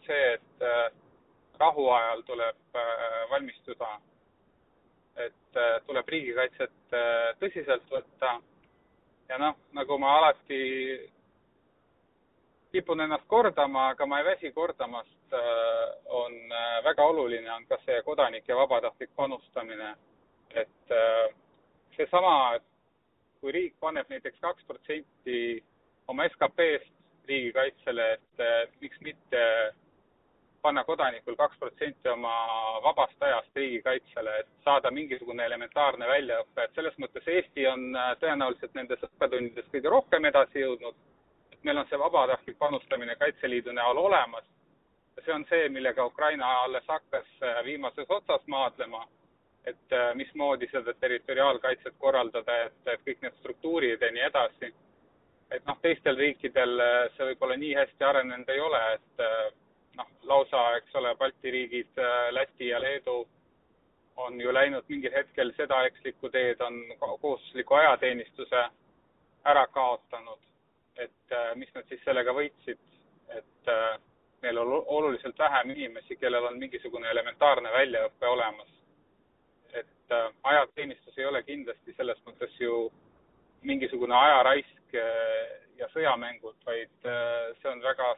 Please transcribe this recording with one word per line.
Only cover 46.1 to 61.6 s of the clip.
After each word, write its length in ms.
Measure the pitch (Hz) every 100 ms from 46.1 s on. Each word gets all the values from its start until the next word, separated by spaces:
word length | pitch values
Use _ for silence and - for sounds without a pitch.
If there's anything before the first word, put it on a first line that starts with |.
| - 151 151 127 127
alles 220 | 127 127 -
hakkas, 380 | 160 - 131 - _
äh, 220 | 127 120
viimases 420 | 123 147 131 - 135
otsas 380 | 202 - 143 -
maadlema, 600 | 135 127 - 117 113 113 _ _ _ _ _
et, 280 | 123 123 _
äh, 220 | 127 120
mismoodi 540 | 120 135 151 143 131 123
seda 220 | 135 117
territoriaalkaitset 1000 | - 127 120 - 131 139 - 131 127 127 -
korraldada, 640 | 135 131 117 117 113 120
et, 220 | 113 - 127
et 140 | 117 -
kõik 160 | 123
need 120 | 127 -
struktuurid 600 | 131 - 160 165 127 113
ja 100 | 117
nii 120 | 120
edasi. 520 | 143 139 117 - 120 - _ _ _ _ _ _ _
Et 140 | 127
noh, 140 | - 139
teistel 360 | 170 156 151 131
riikidel, 640 | 147 135 135 131 123 123
äh, 300 | 120 120 120 -
see 80 |
võib-olla 320 | 135 127 131 131
nii 180 | 151
hästi 300 | 139 135 -
arenenud 440 | 139 139 127 123 123
ei 120 | 135
ole, 200 | 160 135 113
et, 260 | 110 - -
äh, 320 | 113 113 107 - _ _ _ -
noh, 100 | 120 _
lausa, 540 | 135 139 135 131 120 120
eks 180 | -
ole, 200 | 143 123 113
Balti 340 | 135 - 131
riigid, 480 | 127